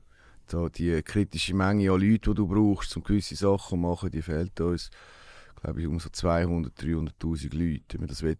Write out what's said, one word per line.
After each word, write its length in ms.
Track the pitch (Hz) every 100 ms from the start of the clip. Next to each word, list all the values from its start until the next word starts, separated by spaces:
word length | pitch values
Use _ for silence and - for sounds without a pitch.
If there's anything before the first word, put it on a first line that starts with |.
| - _ - - -
so 200 | 85 85
die 320 | - 85 82
kritische 520 | - 104 98 82 -
Menge 380 | 95 95 104 95
an 80 | 92
Leuten, 300 | 101 110 107
die 40 |
du 120 | 107 95
brauchst, 480 | 101 104 98 - 87
um 80 |
gewisse 320 | - 104 - 90
Sachen 320 | 98 98 -
zu 80 | 87
machen, 340 | 87 87 92
die 120 | 80
fehlt 380 | 82 78 90 -
uns, 300 | 85 87 - - - - - - - -
glaub 140 | 76 76
ich, 80 | 82
um 140 | 82
so 80 | 80
zweihundert, 720 | - 90 85 87 85 73 -
dreihunderttausend 720 | 76 80 78 - 80 78 71
Leute. 400 | 78 85 69 - -
Ob 40 |
wir 80 | 78
das 140 | 67
wollen 120 | 80 78